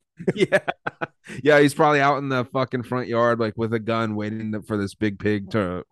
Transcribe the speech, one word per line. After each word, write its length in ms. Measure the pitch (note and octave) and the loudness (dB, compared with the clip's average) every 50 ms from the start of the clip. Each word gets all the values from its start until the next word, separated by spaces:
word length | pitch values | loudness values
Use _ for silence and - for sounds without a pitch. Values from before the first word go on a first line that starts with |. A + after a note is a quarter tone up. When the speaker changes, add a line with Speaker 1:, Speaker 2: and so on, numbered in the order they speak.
| _ | _
Speaker 1:
<laughs> 140 | _ _ - F3 | _ _ -12 -6
Speaker 2:
<laughs> 80 | - - | -4 -2
Yeah. 260 | G#3+ G3 - - F#3+ - - - _ - - - - E3 - _ _ _ - - - C3 | 0 0 2 2 0 -2 -2 -8 _ -8 -12 -10 -10 -12 -12 _ _ _ -16 -12 -2 4
Yeah, 160 | C#3+ D3+ D3 | 6 6 8
he's 140 | D3 C#3+ - | 6 6 4
probably 260 | - D#3+ D3+ D3+ C#3+ | 4 2 4 4 4
out 180 | C#3 C#3+ C#3+ C3 | 4 2 2 0
in 100 | C#3+ C#3 | 0 -2
the 160 | C3+ B2+ A#2+ | -2 -2 -2
fucking 400 | - - C3+ C3 - - B2+ A2+ | -2 -2 -2 -2 -2 -2 -6 -4
front 240 | - B2+ B2+ B2 F#2 | -4 -4 -4 -4 -2
yard, 320 | A#2 A#2 A#2+ A#2+ A#2 A2+ | 0 2 4 4 2 2
like, 140 | A#2 G#2+ G2+ | 0 -2 -2
with 180 | A2 A2+ A2 A#2 | -4 -4 -2 -2
a 60 | A2+ | -2
gun, 340 | G#2+ G#2+ A2+ A2+ A2+ G#2+ G#2+ | -2 -2 -2 -2 -2 -2 -2
waiting 380 | G#2 G#2 G#2+ G#2+ A2 A2 G#2+ G#2+ | -4 -4 -6 -6 -6 -6 -6 -6
to, 100 | G#2 F#2 | -6 -6
for 140 | - A2 | -4 -4
this 180 | G#2 G2 F#2+ - | -2 -2 -4 -4
big 240 | - A2 G#2+ G2+ F#2+ | -2 -2 -2 -2 -2
pig 320 | G2+ G#2+ G#2 G#2 G2 F#2+ | -2 -2 -2 -2 -2 -4
to 340 | - A2+ G2+ F2+ F2+ F2+ - _ | -4 -2 -2 -2 -4 -6 -10 _